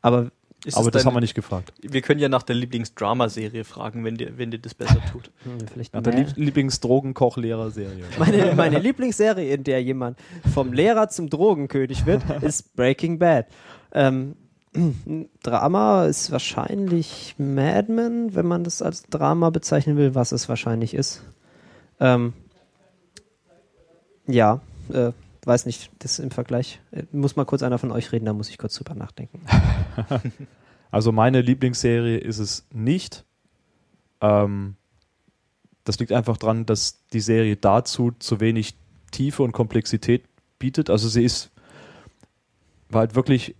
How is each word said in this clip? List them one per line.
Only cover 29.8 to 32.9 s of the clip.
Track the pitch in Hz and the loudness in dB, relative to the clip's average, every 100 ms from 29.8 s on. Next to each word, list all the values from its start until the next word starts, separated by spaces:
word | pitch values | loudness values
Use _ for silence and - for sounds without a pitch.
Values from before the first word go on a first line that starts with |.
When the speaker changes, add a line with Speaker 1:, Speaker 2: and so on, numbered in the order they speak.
| - - | -2 -4
Speaker 3:
<laughs> | 107 131 123 - 139 _ _ _ _ | -4 -4 -4 -10 -20 _ _ _ _
Also | 101 110 | 0 2
meine | 110 117 131 | 4 4 4
Lieblingsserie | 123 135 131 120 123 117 117 113 | 4 2 2 0 0 2 0 -2
ist | - 107 | -4 -6
es | 104 - _ | -6 -8 _
nicht. | 120 113 | -4 -2